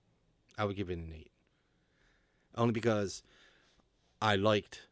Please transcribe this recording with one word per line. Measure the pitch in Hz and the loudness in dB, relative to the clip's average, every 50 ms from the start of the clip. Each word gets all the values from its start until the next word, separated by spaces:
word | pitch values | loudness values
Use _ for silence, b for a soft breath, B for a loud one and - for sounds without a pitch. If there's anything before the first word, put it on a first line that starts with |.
| _ _ _ _ _ _ _ _ _ _ _ - | _ _ _ _ _ _ _ _ _ _ _ -6
I | 107 | -4
would | 101 98 | -4 -4
give | 98 98 87 | -6 -6 -6
it | 90 85 | -6 -8
an | 82 80 78 | -8 -12 -14
eight. | 78 - - _ _ _ _ _ _ _ _ _ _ _ _ _ _ _ _ _ _ _ _ _ _ _ _ - | -16 -18 -20 _ _ _ _ _ _ _ _ _ _ _ _ _ _ _ _ _ _ _ _ _ _ _ _ -2
Only | 117 117 120 110 | 0 0 2 2
because | 113 107 117 110 104 101 92 - - - b b b b b b b b b b b b _ _ _ _ _ _ _ | 2 2 2 2 2 0 -2 -6 -10 -14 b b b b b b b b b b b b _ _ _ _ _ _ _
I | 110 107 104 98 | 2 2 4 4
liked | 98 110 107 104 - - - - - _ | 4 4 2 2 0 -4 -12 -20 -20 _